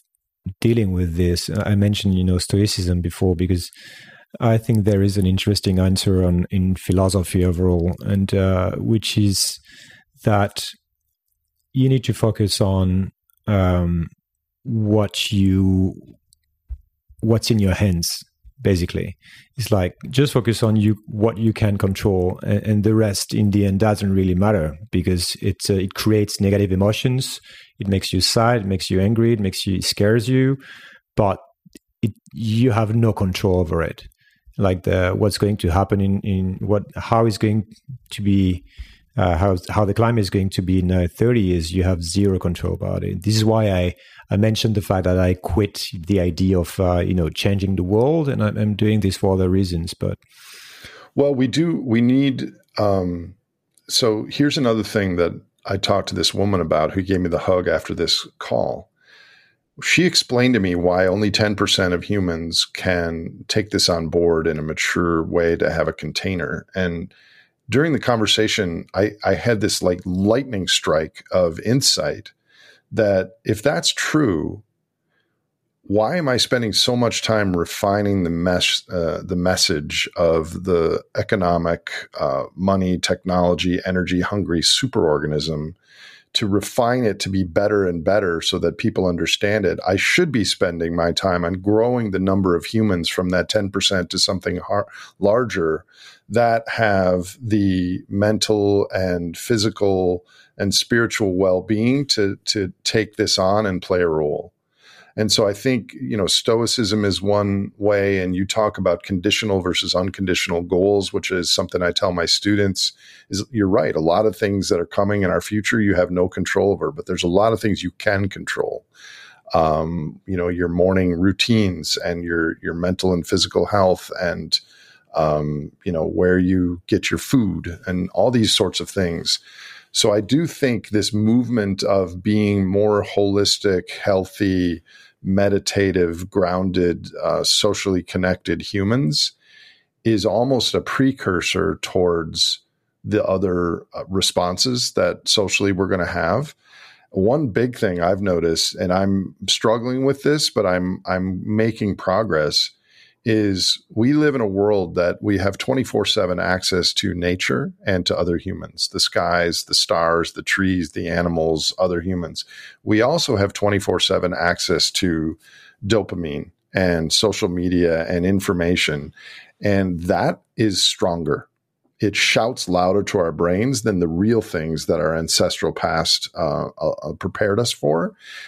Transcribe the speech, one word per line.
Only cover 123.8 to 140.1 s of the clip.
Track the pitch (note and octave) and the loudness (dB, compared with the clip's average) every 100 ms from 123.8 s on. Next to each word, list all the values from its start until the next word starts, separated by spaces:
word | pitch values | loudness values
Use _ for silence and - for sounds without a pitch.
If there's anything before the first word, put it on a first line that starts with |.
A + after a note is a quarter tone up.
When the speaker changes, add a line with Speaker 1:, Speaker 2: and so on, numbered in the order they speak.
| F#2 F2 - - | 4 2 -4 -6
Speaker 2:
and, | F2 F2 - - _ - - - _ | -4 -4 -4 -4 _ -20 -20 -20 _
um, | D#2+ D#2 D2+ D2+ D2 D2+ _ F#2+ | 0 2 2 -2 -4 -8 _ -4
you | |
know, | E2 E2 | -2 -2
where | E2+ F2+ F#2 | 2 4 4
you | F#2 F#2 F2 F2 - | 4 2 2 -2 -2
get | F#2+ - | 0 0
your | E2+ | -4
food | - C3+ G2+ E2 E2+ E2+ - | 0 0 0 -2 -8 -10 -6
and | F#2 F2+ | -4 -2
all | F2 A#2+ | 0 2
these | B2 G#2 | 2 2
sorts | - F#2 - | 2 0 -2
of | - | -6
things. | G2 F2+ E2 D#2+ - - - - - _ | -4 -2 -4 -4 -6 -8 -20 -20 -20 _
So | - A2+ | -2 0
I | G#2 | 0
do | F#2+ C#3+ E3+ | 0 0 0
think | - C3 A2 - | -2 -2 -2 -2
this | G#2 G2 | -2 0
movement | A2 G#2+ A#2+ A#2 A#2+ G2+ F#2+ | 0 2 2 2 -2 -2 -2
of | G2+ G2 F2+ F2+ | 0 0 0 -4
being | G#2+ G#2 G#2 G2+ F#2+ | 0 2 2 2 2
more | G2 G#2+ G#2 | 2 2 2
holistic, | G2 - G2+ G2+ G2 - G2+ F#2 - | 0 0 2 2 0 0 0 0 -4
healthy, | - - F#2+ F2+ - G2+ F#2 F2+ E2 _ - - _ | -6 0 0 0 -2 0 2 0 -2 _ -20 -20 _
meditative, | F#2+ F#2+ G2+ G2 - G2+ G2 F2+ E2+ E2 F#2 | -2 2 2 0 -2 0 2 2 0 -2 -4
grounded, | - F2 F#2 F#2+ F2+ F2 E2+ - E2 | 0 0 0 0 0 0 0 -8 -6
uh, | E2 D#2+ | -2 0
socially | D#2+ - G#2 G2 G2+ F2+ | 0 0 0 0 -2 -2
connected | - G2 F#2 F2+ - E2 | -2 -2 0 -2 -4 -6
humans | - G2+ G2 B2 D3+ C#3+ - _ _ - - _ _ _ | -4 -4 0 0 0 0 -4 _ _ -20 -20 _ _ _
is | A2+ | 0